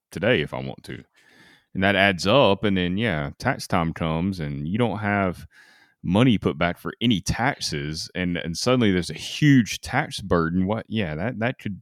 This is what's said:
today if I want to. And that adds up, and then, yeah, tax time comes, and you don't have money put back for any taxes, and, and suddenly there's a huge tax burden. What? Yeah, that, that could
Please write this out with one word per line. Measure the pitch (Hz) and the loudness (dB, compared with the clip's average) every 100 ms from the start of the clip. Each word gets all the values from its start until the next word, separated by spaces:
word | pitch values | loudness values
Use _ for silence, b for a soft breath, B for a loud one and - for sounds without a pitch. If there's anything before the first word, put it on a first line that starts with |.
| _ | _
today | 87 101 113 | -4 0 0
if | 71 | 0
I | 64 | -6
want | 65 - | -8 -12
to. | - 62 - b b b b b b | -14 -16 -16 b b b b b b
And | - | 0
that | 95 98 | 2 4
adds | 101 90 90 | 4 4 2
up, | 127 113 98 107 | 4 4 4 2
and | 95 | 0
then, | 90 95 | 0 0
yeah, | 117 78 71 - | -2 -2 -4 -4
tax | 120 - - | -4 -4 -2
time | 95 85 | 0 0
comes, | - 82 80 92 92 | -2 -2 0 -2 -2
and | 73 71 76 | -6 -6 -4
you | 104 | -2
don't | 120 98 | -2 -2
have | 104 101 95 80 - b b b b b | -2 0 0 -2 -12 b b b b b
money | - 95 131 98 | 0 4 4 4
put | - 71 | 0 0
back | 85 87 | -2 -2
for | 82 - | -8 -2
any | 117 98 | 0 0
taxes, | - - 123 - - 76 73 78 - | -2 -2 -2 -2 -4 -4 -6 -8 -8
and, | 85 90 87 | -4 -4 -4
and | 87 82 | -6 -4
suddenly | - 127 110 | 0 2 4
there's | 92 85 | 2 -2
a | 78 | -8
huge | - - 151 139 104 - | -10 2 6 6 4 -4
tax | - 127 160 - | -6 -4 -4 -6
burden. | 104 90 82 92 95 | 0 0 2 0 0
What? | 110 - | -2 -4
Yeah, | 110 90 76 | -4 -4 -4
that, | 104 101 | -6 -4
that | 117 131 | -4 -4
could | 113 92 | -8 -8